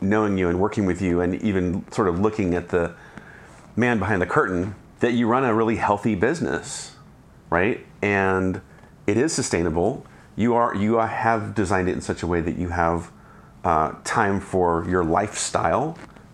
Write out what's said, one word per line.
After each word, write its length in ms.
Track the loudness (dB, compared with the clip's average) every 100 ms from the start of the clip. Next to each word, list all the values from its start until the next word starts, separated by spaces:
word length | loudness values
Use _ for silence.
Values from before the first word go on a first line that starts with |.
knowing 380 | 0 2 2 2
you 100 | 0
and 100 | 2
working 280 | 0 0 0
with 160 | 0
you 180 | 0 0
and 200 | 0 0
even 480 | -2 0 0 -2 -4
sort 160 | -2 0
of 100 | 2
looking 340 | 0 0 0
at 160 | -2 0
the 240 | 0 -2 -6 -20 -20 -20 -20 -20 -20 -10 -2
man 220 | 0 2
behind 240 | 0 0
the 40 | 0
curtain, 480 | 2 2 0 -4 -6 -16 -2
that 120 | 0
you 160 | 2 2
run 160 | 2
a 100 | 2
really 220 | 2 2 0
healthy 380 | 0 0 0
business, 840 | 2 0 0 -2 -4 -6 -12 -14 -18 -20 -20 -20 -20 -2
right? 360 | 0 2 -2 -8 -4
And 580 | 0 2 4 2 0 -2 -8 -20 -20 -8 -2
it 100 | 2
is 160 | 2
sustainable. 760 | 0 -2 0 0 0 0 -2 -10 -20 -14
You 200 | -2 0
are, 200 | 2 0
you 240 | 0 2 2
are, 80 | 0
have 480 | 0 0 0 -2
designed 340 | -2 0 0 0
it 40 |
in 80 | -2
such 220 | -4 -4
a 40 | -2
way 140 | -2
that 160 | -2 -4
you 140 | -4
have, 420 | 0 0 0 -4 -16 -20 -20 -20 -6
uh, 300 | 0 0 0 -4
time 360 | -6 -2 0 -2
for 460 | -2 0 2 0 0
your 160 | 0
lifestyle, 960 | 2 0 0 -4 -4 -2 0 0 -2 -8 -16 -20 -8